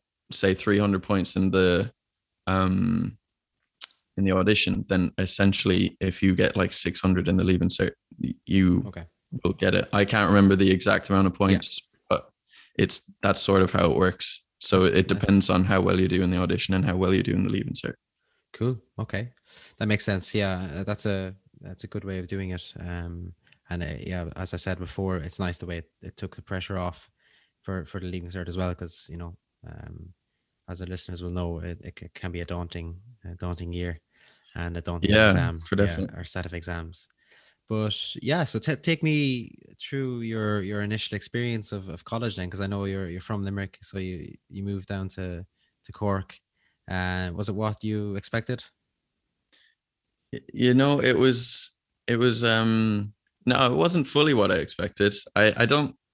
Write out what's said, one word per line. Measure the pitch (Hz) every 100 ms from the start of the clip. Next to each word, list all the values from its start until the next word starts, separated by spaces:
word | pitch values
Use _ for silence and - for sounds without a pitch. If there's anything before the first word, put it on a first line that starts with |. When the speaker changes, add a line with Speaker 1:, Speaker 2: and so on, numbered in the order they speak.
| _ _ -
Speaker 1:
say, | - 98
three | 95 - 101
hundred | 104 95
points | - 101 85 -
in | 95
the, | 92 92 87 110 - _ _ _ _ -
um, | 95 95 92 92 90 87 - _ _ _ _ _ - - _ _ -
in |
the | 98
audition, | 92 92 104 - 98 -
then | 95 90 -
essentially, | 95 - 98 95 - 90 92 -
if | 95 -
you | 98
get, | 92 98 -
like, | 92
six | - - -
hundred | 92 92 87
in | 92
the |
leaving | 90 92 90
cert, | - 92 - _ -
y-, | - - -
you | 95 92 87 -
Speaker 2:
Okay. | 87 82 _ _ -
Speaker 1:
will | 90
get | 95 95
it. | 95 -
I | 104 101
can't | 113 98
remember | 101 101 98
the | 95
exact | 95 98 98 -
amount | 98 98
of |
Speaker 2:
Yeah. | 87
Speaker 1:
points, | 98 95 - - - _ -
but | - - _ _ - - -
it's, | 92 - - -
that's | 98 98
sort | - 98
of | 92
how | 92 90
it | -
works. | 92 92 - - _ -
So | - 95
Speaker 2:
That's | 92
Speaker 1:
it | 87 92
Speaker 2:
nice. | 101
Speaker 1:
depends | 101 101 -
on | 95
how | 92 95
well | 92 95
you | 92
do | 90
in | 92
the | 90
audition | 90 92 -
and | 95 -
how | 90
well | 92
you | 95
do | 95
in | -
the | 98
leaving | 101 -
cert. | - - - _ _ _ _ _
Speaker 2:
Cool. | - 117 123 _ -
Okay. | 110 101 120 - _ - - -
That | 107
makes | 104 -
sense. | 98 90
Yeah, | 107 101 92 92
uh, | 78
that's | 98 104
a, | 110 98 95 95 _ _
that's | - 92
a | -
good | 101
way | 95 95
of | 87
doing | 98 95
it. | 90 - -
Um, | 87 87 85 85 87 85 _ _ -
and, | 87
uh, | 87 76
yeah, | - 90 82 -
as | 92
I | 90
said | - 92
before, | 90 - 95 90
it's | 85 -
nice | 92 87
the | 87
way | 85
it, | - _
it | 87 -
took | 95 -
the |
pressure | - 95 - 95
off | 90 90 - _ _ _ _ _
for, | - 92
for | 76 98
the | 90
leaving | 90 87
cert | 92 87
as | 87
well, | 90
'cause, | 87 87 - -
you | 85
know, | 87 85 _ _ 80
um, | 78 - 82 85 90 _ _ _ _ -
as | 90
our | 90
listeners | 92 - 90
will | 87
know, | 90 87 82
it, | 85 87
it | - -
c-, | 87
can | - 92
be | 87
a | 85
daunting, | 87 87 85 85 87 107 123
a | 92
daunting | 85 90 87 87
year | 87 87 82 _ _ _ _ _
and | - 85 87
a |
daunting | 85 87 95
Speaker 1:
Yeah, | 107 107
Speaker 2:
exam, | 92 85 82
Speaker 1:
for | 82 98
Speaker 2:
yeah, | 101
Speaker 1:
definite. | 82 98 -
Speaker 2:
or |
set | 90 - 87
of |
exams. | 87 85 85 82 85 - _ _ _ _ _ -
But | 110 107 101 - -
yeah, | 117 165
so | 156 113
ta-, | 127
take | 156 - 165
me | 156 151 143 127 113 - - -
through | - 139 131 120
your, | 117 110 107 104
your | 95 104
initial | 104 107 - 104
experience | - 120 120 117 104
of, | 104 95
of | 85
college | - 113 117 98
then, | 90
'cause | 95
I | 98
know | 101
you're, | 98 98 92
you're | 90
from | - 107
Limerick, | 98 98 95 -
so | - 98
you, | 92 90 73 - _
you | 98
moved | 101 98 92
down | 98 95 -
to, | 92 87 90 _ _ _
to | -
Cork. | - 104 98 95 - _ _ _ _ -
Uh, | 92 92 92 92
was | 85 104
it |
what | 101 107 107
you | 107 107 104 98
expected? | - 113 113 123 - _ _ _ _ _ _ _ _ _ _ _ _ _ _ _ _
Speaker 1:
Y-, | - -
you | - 123
know, | 123 139 143
it | - 127
was, | 131 120 120 - - _ _ _ -
it | 120
was, | 123 113
um, | 117 113 113 113 110 104 104 - _ _ -
no, | 123 127
it | 135
wasn't | 170 180 131
fully | 147 151
what | 127 98
I | 90
expected. | - - 98 - 101 101 -
I, | - 107 -
I | 117
don't, | 143 143 - _